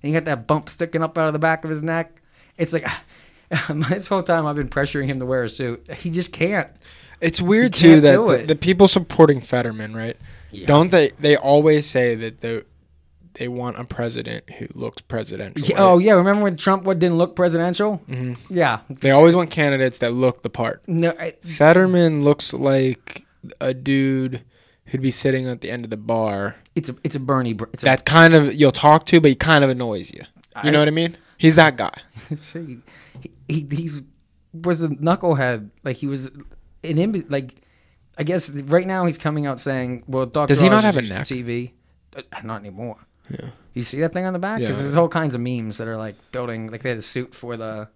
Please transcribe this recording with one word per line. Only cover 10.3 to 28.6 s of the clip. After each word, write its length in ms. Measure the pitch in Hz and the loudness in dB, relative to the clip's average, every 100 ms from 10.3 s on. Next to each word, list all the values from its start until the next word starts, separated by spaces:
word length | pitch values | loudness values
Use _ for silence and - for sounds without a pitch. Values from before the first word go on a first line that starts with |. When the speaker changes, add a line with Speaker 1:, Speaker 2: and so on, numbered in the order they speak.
| - - | -20 -20
Speaker 1:
Yeah. 160 | 107 92 | -12 2
Speaker 2:
Don't 240 | 143 175 | 4 6
they, 200 | 175 147 - | 4 2 2
they 180 | 147 147 | 2 2
always 500 | 135 143 151 151 147 | 4 4 6 2 0
say 280 | 131 123 | -2 0
that 260 | 113 113 110 | -2 -8 -10
the, 220 | 117 113 - _ _ _ _ _ _ | -10 -10 -12 _ _ _ _ _ _
they 140 | - 123 | -12 -10
want 300 | 123 120 - | -8 -8 -10
a 60 | |
president 640 | 120 - 120 117 113 113 - | -12 -6 -6 -6 -10 -12 -14
who 160 | - - | -16 -16
looks 260 | 135 117 - | -10 -12 -12
presidential, 640 | _ 117 110 101 101 - 143 | _ -10 -8 -12 -12 -8 -4
Speaker 1:
Yeah, 100 | - | 4
Speaker 2:
right? 60 | |
Speaker 1:
oh, 160 | 196 180 | 6 6
yeah, 140 | 196 | 6
remember 300 | 196 185 208 | 4 4 2
when 140 | 208 165 | 0 -2
Trump 280 | - 190 | 0 0
wa-, 100 | 185 | 0
didn't 240 | 180 175 165 | 0 2 2
look 160 | 120 - | -2 0
presidential? 680 | 180 165 170 175 208 202 - | 0 0 -2 -2 -2 -4 -8
Speaker 2:
Mm-hmm. 440 | 127 127 120 - | -10 -8 -10 -8
Speaker 1:
Yeah. 260 | 180 147 110 _ | -2 0 -2 _
Speaker 2:
They 200 | 127 135 | -4 2
always 240 | 135 165 | 6 6
want 160 | 170 165 | 6 0
candidates 480 | 165 147 139 131 123 | -2 -2 0 -2 -2
that 140 | 120 | -4
look 300 | 120 127 123 | 0 0 -2
the 80 | 113 | -10
part. 320 | - 113 - - | -6 -6 -6 -6
Speaker 1:
No, 240 | 165 165 170 | -2 -2 -4
I 140 | 165 - | -10 -12
Speaker 2:
Fetterman 800 | 170 156 151 175 185 180 170 156 | -16 2 6 6 4 4 2 2
looks 280 | 143 147 - | 2 2 0
like 720 | - 135 135 131 127 - - _ _ - - | -2 0 0 0 -4 -12 -20 _ _ -20 -8
a 120 | 135 | -6
dude 680 | 127 135 139 135 135 131 123 _ _ _ _ - | -6 -2 0 0 -2 -4 -8 _ _ _ _ -10
who'd 160 | 135 | -6
be 80 | 131 | -4
sitting 360 | - 143 131 127 | -2 -2 -2 -4
at 120 | 123 | -8
the 80 | - | -10
end 140 | 123 | -12
of 60 | 117 | -10
the 60 | 110 | -12
bar. 600 | 110 113 110 98 101 - _ | -4 -2 -2 -4 -8 -10 _
Speaker 1:
It's 140 | - 156 | -8 -8
a, 60 | 123 | -8
it's 120 | 151 | -8
a 60 | 143 | -8
Bernie 340 | 131 135 123 | -2 -2 -2
br-, 100 | 107 113 | -6 -10
it's 100 | - | -4
a 40 | 139 | 0
Speaker 2:
That 180 | 131 | 0
kind 300 | - 160 165 | 4 8 8
of, 200 | 165 143 | 8 4
you'll 180 | 147 | 4